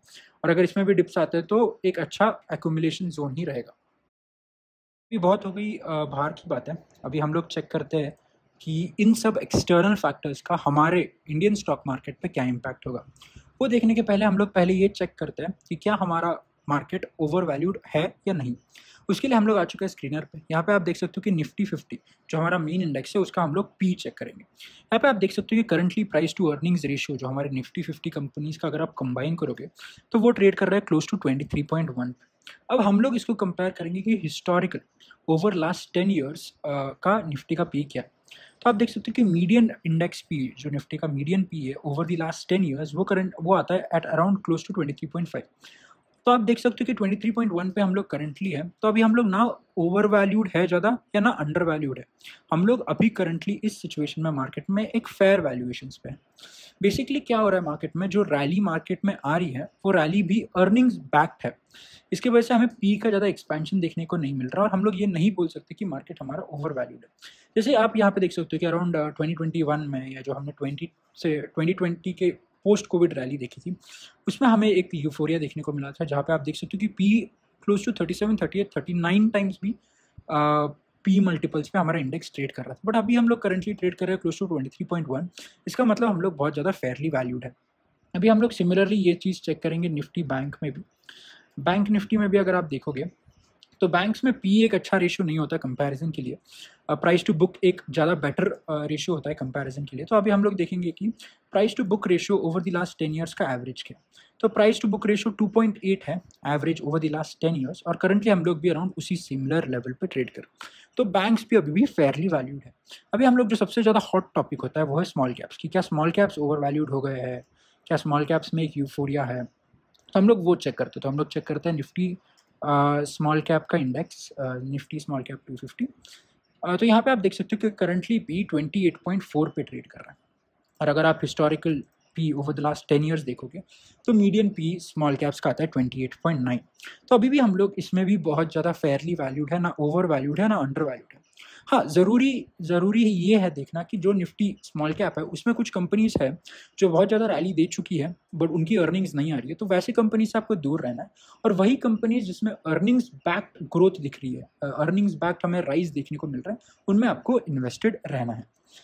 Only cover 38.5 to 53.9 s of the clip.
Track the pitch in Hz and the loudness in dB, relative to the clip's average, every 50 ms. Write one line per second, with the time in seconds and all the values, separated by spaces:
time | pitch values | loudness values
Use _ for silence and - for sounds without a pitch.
38.5 | _ - - 240 233 202 240 233 - 214 - - 220 - 240 196 170 170 180 170 | _ 0 2 2 4 4 2 0 -2 -4 -8 -4 0 2 2 4 4 2 4 4
39.5 | 220 240 233 226 - - - 165 160 165 170 170 - - - - 165 147 131 123 | 6 6 6 4 2 -2 -2 -2 0 0 0 -2 -4 -8 -10 -6 -6 -4 -4 -6
40.5 | - - 135 147 143 147 - - - 151 - 160 143 139 139 147 185 196 185 - | -8 -10 -8 -6 -6 -6 -6 -8 -8 -6 -4 -4 -4 -4 -2 0 0 0 0 -2
41.5 | - 160 135 131 139 - - 151 139 151 165 160 175 165 165 160 165 - - - | -4 -8 -8 -8 -8 -8 -8 -6 -4 -4 -2 -2 -2 -4 -4 -4 -6 -8 -2 0
42.5 | 180 196 185 156 131 143 156 147 143 170 190 - 202 190 185 185 - - 165 170 | 0 2 2 0 -2 -4 -6 -6 -4 -4 -2 0 0 0 0 -2 -6 -4 0 2
43.5 | 196 208 - - 180 190 - - - - - - 160 156 170 196 196 196 - - | 2 2 2 2 -2 -2 -2 -2 -2 -2 -2 0 0 2 2 2 2 0 0 -2
44.5 | 160 156 - - 196 185 151 143 143 - - 143 - 170 170 - - 123 - - | -2 -2 -4 -6 -6 -4 -4 -4 -6 -8 -10 -8 -6 -6 -6 -6 -8 -10 -10 -12
45.5 | _ _ - - - - - - _ _ _ _ _ _ - 247 247 247 214 202 | _ _ -20 -20 -20 -20 -20 -20 _ _ _ _ _ _ 2 4 4 4 4 2
46.5 | 233 - - 247 233 - 254 - 247 - 208 190 202 202 - 226 220 233 233 214 | 0 2 0 -2 -2 -2 -2 -4 -2 0 0 0 0 0 -2 -2 0 0 0 0
47.5 | 170 175 180 185 185 208 202 185 185 196 196 - - 139 151 156 143 - 196 196 | 0 -2 -2 -2 -2 0 0 0 0 -2 -2 -4 -6 -6 -6 -8 -8 -6 -6 -6
48.5 | 160 175 175 175 - _ - 214 208 226 226 220 220 240 240 196 185 196 240 240 | -4 -6 -6 -8 -6 _ 0 2 4 4 4 6 6 4 4 4 4 2 2 2
49.5 | - - _ _ _ 190 165 170 180 202 214 208 208 202 196 196 190 214 214 180 | 0 -4 _ _ _ -2 0 2 4 4 4 4 4 4 4 4 2 2 0 0
50.5 | - 165 180 170 180 175 180 214 247 240 - _ - 208 208 240 - - 151 147 | 2 0 2 2 2 2 2 2 0 -2 -4 _ 0 2 2 2 2 0 -2 -2
51.5 | 156 175 175 165 156 156 151 139 127 127 - _ _ _ - - - - _ - | -2 0 0 0 0 -2 -2 -4 -6 -8 -12 _ _ _ -20 -20 -20 -20 _ -2
52.5 | - 170 180 214 247 226 - - 151 - 220 226 - - 185 165 165 160 - - | 0 2 4 4 2 2 0 -2 0 2 2 2 2 0 -2 -2 -2 -4 -4 -4
53.5 | 202 - - 214 - - - 160 | -4 -4 -4 -4 -6 -6 -10 -10